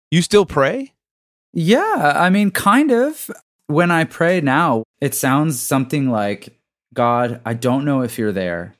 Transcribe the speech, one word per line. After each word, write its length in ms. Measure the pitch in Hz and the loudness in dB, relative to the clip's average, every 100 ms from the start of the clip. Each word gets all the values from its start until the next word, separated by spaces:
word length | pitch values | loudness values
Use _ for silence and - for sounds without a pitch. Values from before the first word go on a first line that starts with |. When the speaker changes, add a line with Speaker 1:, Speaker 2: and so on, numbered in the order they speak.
| - | -2
Speaker 1:
You 100 | 165 | 0
still 240 | - 208 190 | 2 2 2
pray? 480 | 147 135 247 269 _ _ _ _ _ _ | 0 0 -2 -8 _ _ _ _ _ _
Speaker 2:
Yeah, 600 | - 165 254 440 339 147 147 | -4 2 2 2 2 2 2
I 140 | 180 | 2
mean, 220 | 202 202 | 4 2
kind 400 | - 202 240 302 | 0 2 4 4
of. 380 | 233 277 311 - - _ _ - | 2 0 -4 -12 -14 _ _ -4
When 220 | 151 175 | 0 2
I 120 | 165 | 2
pray 380 | 156 - 170 185 | -2 -2 0 0
now, 420 | 139 139 170 113 110 - | 0 0 2 -2 -4 -6
it 140 | 139 - | -6 -2
sounds 440 | 135 135 156 123 | 0 0 0 -4
something 500 | - 135 131 147 135 | -2 -2 -2 -2 -2
like, 440 | 110 101 104 - _ _ _ _ | -2 -2 -6 -10 _ _ _ _
"God, 480 | 123 120 120 120 120 113 | -2 0 0 -2 -4 -8
I 80 | 117 | -4
don't 280 | 123 135 147 | -2 -2 0
know 160 | 135 | -2
if 160 | 120 - | -4 -4
you're 120 | 107 | -4
there. 440 | 95 90 85 87 - | -2 -4 -6 -10 -18